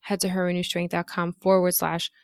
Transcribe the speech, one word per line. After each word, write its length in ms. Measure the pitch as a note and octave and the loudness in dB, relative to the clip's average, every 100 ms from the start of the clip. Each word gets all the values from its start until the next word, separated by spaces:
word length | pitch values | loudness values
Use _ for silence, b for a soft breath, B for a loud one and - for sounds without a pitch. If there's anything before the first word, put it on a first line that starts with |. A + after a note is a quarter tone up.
head 180 | - G3 | -4 -2
to 80 | F#3+ | -2
her 140 | F#3 F3+ | 0 0
renewed 200 | F3+ F3 | 0 -2
strength 260 | F3 F3 | -4 -2
dot 160 | E3+ F3 | -4 -4
com 260 | - F3 F3 | -4 -4 -2
forward 320 | F#3 F#3+ F3+ | 4 4 4
slash 380 | F3 E3 E3 - b | 0 -2 -2 -6 b